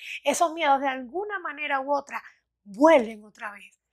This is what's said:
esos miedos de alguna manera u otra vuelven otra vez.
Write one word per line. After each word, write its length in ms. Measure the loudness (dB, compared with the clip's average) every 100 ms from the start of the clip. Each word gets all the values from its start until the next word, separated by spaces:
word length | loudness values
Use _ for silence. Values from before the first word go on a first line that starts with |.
| -16 -6 -2
esos 260 | 0 0
miedos 300 | 0 2 2
de 80 | 2
alguna 500 | -4 -8 -8 -6 -8
manera 400 | -8 -8 -4 -4
u 140 | -2
otra 280 | -4 -4 -12 -12 _ _ _
vuelven 600 | -20 2 6 6 4 -6
otra 300 | -20 _ -16
vez. 260 | -16 -20 _ _